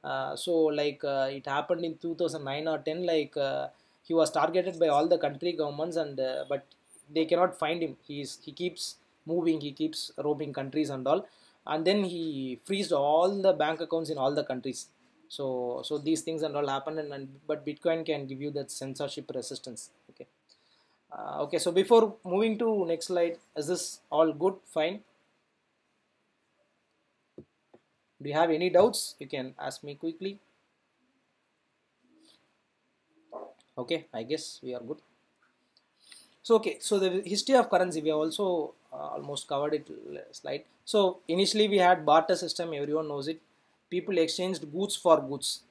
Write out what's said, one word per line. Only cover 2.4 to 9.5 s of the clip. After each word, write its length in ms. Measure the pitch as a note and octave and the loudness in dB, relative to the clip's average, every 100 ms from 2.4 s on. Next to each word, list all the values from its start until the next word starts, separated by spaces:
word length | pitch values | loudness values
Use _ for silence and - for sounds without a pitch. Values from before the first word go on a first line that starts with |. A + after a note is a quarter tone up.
nine 200 | C3+ C#3+ D#3+ | -6 -4 -2
or 100 | D3+ | -2
ten, 280 | C#3+ D#3+ | -2 -2
like, 300 | F3+ D#3+ C#3 | 0 0 0
uh, 320 | D3 C3+ C3+ C3+ _ _ _ | -2 -2 -2 -4 _ _ _
he 100 | - | 0
was 180 | E3 D#3 | 4 4
targeted 480 | D#3+ D#3+ F3+ F3+ E3 | 4 2 2 0 2
by 80 | D#3+ | 4
all 180 | C#3+ | 4
the 120 | E3 E3+ | 4 4
country 340 | C#3+ C#3 F3 | 2 -2 -4
governments, 460 | D#3+ D3 C#3+ E3 E3 | -2 -4 -2 -4 -2
and, 200 | D3 C3+ | -4 -2
uh, 280 | C3 C3+ C#3 | -2 -4 -4
but 180 | C#3+ - _ _ - _ | -4 -6 _ _ -20 _
they 120 | D3+ | -2
cannot 320 | D#3+ E3+ F3+ F3+ | 2 4 4 2
find 220 | D#3 E3+ | -2 -2
him. 160 | D#3+ C3+ | -4 -6
He 180 | - C#3+ | -12 -10
is, 160 | C3+ - | -10 -12
he 120 | - | -16
keeps 440 | C3+ F3+ F3 - - _ _ | -6 -6 -6 -10 -10 _ _
moving, 340 | D#3 E3+ E3 | -4 0 2